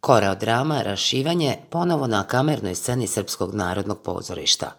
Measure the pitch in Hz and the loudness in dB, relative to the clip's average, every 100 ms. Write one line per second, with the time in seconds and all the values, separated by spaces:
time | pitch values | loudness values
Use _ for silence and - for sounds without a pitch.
0 | - 120 98 95 107 117 151 143 101 98 | 6 6 4 0 0 0 2 0 -2 -2
1 | - 127 143 175 143 113 - 170 175 156 | 0 0 0 0 0 -2 -4 -2 0 0
2 | 131 107 95 123 151 135 101 90 - 127 | 2 0 2 2 2 0 -2 -4 -2 -2
3 | 113 - 98 - 92 104 90 92 98 101 | -2 -2 -4 -4 -4 -2 -2 -2 -4 -6
4 | - 90 90 90 - - - | -4 -6 -6 -4 0 0 -2